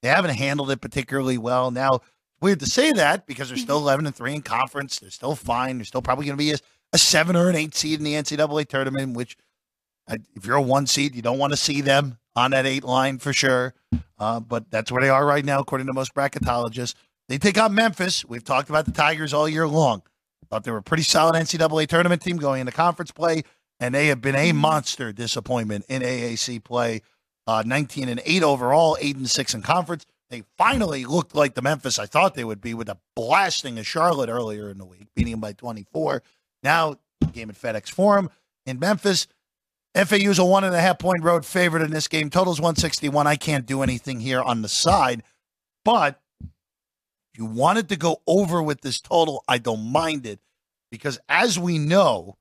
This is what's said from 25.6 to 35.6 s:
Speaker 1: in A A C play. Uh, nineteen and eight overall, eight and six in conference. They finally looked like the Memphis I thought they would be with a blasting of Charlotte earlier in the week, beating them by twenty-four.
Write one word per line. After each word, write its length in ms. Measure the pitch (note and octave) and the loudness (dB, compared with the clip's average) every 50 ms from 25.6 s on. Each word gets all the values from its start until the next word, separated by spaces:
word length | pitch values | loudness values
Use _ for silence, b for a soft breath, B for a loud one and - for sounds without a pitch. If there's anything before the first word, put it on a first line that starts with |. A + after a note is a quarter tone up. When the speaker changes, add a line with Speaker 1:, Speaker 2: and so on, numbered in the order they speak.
| A2+ G#2+ G#2 G2+ G2 - | -2 -2 -4 -6 -6 -6
Speaker 1:
in 140 | C3 C3 B2+ | -6 -4 -4
A 300 | B2 B2+ B2 A#2+ A#2+ A#2 | -4 -4 -4 -4 -6 -4
A 40 | |
C 220 | A2+ - - B2 A2+ | -6 -6 -6 -8 -10
play. 440 | - - A#2+ A#2+ A#2+ A#2 A2+ A2 - _ _ _ _ _ _ _ _ | -10 -6 -2 -2 -2 -2 -2 -6 -8 _ _ _ _ _ _ _ _
Uh, 160 | - A2+ A2 A2 | -2 0 0 0
nineteen 420 | A2+ B2+ D3 D3 B2+ - D3 C3 B2+ | 0 0 -2 -2 -4 -6 -6 -6 -4
and 140 | A#2+ B2 - | -4 -4 -2
eight 200 | D3 E3 F#3 E3 | 0 2 4 4
overall, 520 | D3+ C#3+ B2+ B2 B2 C#3 D#3 E3+ D#3+ D3+ - | 4 2 2 2 2 4 4 4 4 2 0
eight 160 | - C#3+ C#3 | -2 -4 -4
and 120 | C3+ C3 A#2+ | -4 -4 -2
six 240 | - - C3 - - | -2 -2 -2 -4 -6
in 100 | A2+ G2+ | -4 -2
conference. 440 | - D#3 F3+ F3 D3 F3 D3 - _ _ _ _ _ | 0 0 0 0 -2 -6 -10 -10 _ _ _ _ _
They 140 | B2 A#2+ G#2+ _ _ | -16 -16 -16 _ _
finally 480 | - F3+ A3+ C#4 B3 G#3+ E3+ D3 C3+ B2+ | 0 0 2 2 0 0 -2 -2 -4 -4
looked 300 | A#2+ D3 F3 D#3+ - - | -2 0 0 -2 0 2
like 200 | D3+ D3 C#3 - | 2 2 2 2
the 60 | - | -2
Memphis 380 | B2 C3+ D#3 C#3 - C3 - - | -2 -2 -2 -2 -2 -4 -4 -4
I 80 | G#2+ | -4
thought 280 | G#2 - D3+ F#3 F#3+ - | -2 2 2 2 2 2
they 80 | C#3 A#2+ | -2 -6
would 160 | A2+ A2 G2+ | -6 -8 -8
be 120 | F#2+ A#2+ A#2 | -8 -8 -8
with 160 | A2+ A2+ G#2 | -8 -8 -8
a 100 | G2 F2+ _ _ _ | -10 -12 _ _ _
blasting 640 | - A2+ A#2 D3 F#3+ G3 F3+ - - - C3+ A#2+ A2+ | -8 -2 2 2 2 2 2 0 -4 -6 -8 -8 -10
of 60 | G#2+ | -8
Charlotte 440 | - - E3 D#3+ F3 E3 C#3 C3 A2+ | -6 -2 0 2 2 2 0 -2 -2
earlier 400 | A2+ B2 A#2 A2 G#2+ G#2 G#2 G2+ | -4 -4 -4 -6 -6 -8 -10 -12
in 80 | G2 G2 | -14 -16
the 60 | F#2+ | -18
week, 240 | F#2 F#2 F2+ G#2 - _ | -20 -20 _ -20 -8 _
beating 160 | - - A#2+ A2+ | -2 -2 -2 -4
them 80 | A2 | -6
by 120 | G#2+ G#2 G2+ | -8 -10 -10
twenty-four. 680 | - | -10